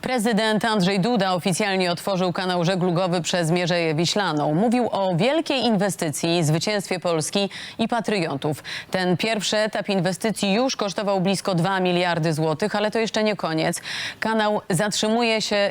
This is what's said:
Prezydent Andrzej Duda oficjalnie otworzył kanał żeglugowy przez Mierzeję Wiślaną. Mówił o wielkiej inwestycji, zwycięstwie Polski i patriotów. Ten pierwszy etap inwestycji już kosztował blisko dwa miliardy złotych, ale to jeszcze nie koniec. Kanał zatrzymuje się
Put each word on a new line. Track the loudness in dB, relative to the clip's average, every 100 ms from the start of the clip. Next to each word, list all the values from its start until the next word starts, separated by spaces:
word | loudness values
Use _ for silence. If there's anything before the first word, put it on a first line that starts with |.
Prezydent | 0 0 2 2 2 2
Andrzej | 0 2 2 2
Duda | 2 2 2
oficjalnie | 0 0 0 0 2 0
otworzył | 0 -2 0 0
kanał | 0 -2 0
żeglugowy | 0 2 2 2 0 0
przez | 0 0 2
Mierzeję | 0 2 0 0
Wiślaną. | 0 0 0 0 0 0
Mówił | 2 2 2 0
o | 0 0 2
wielkiej | 2 0 0 0
inwestycji, | 2 2 0 0 -4 -2 0 2
zwycięstwie | 2 2 0 -2 -2 -4
Polski | 0 0 0 -2 -2 -4 -16 -4
i | -2
patriotów. | 0 0 -2 -2 -2 -4 -4 -8 -12 -6
Ten | -2 0 0
pierwszy | 0 0 0 0
etap | 0 -2 -2
inwestycji | 0 0 0 -2 0 0
już | 2 0 0
kosztował | -4 -2 0 0
blisko | 2 0 0
dwa | 0 2 2
miliardy | 2 2 2 0 0
złotych, | 0 0 0 0
ale | 0 0
to | 0
jeszcze | -2 0
nie | 0 0
koniec. | -2 0 0 -2 -8 -10 -10 -6
Kanał | -2 0 0 0 -2
zatrzymuje | 0 0 0 0 2 2 0
się | 0 0 0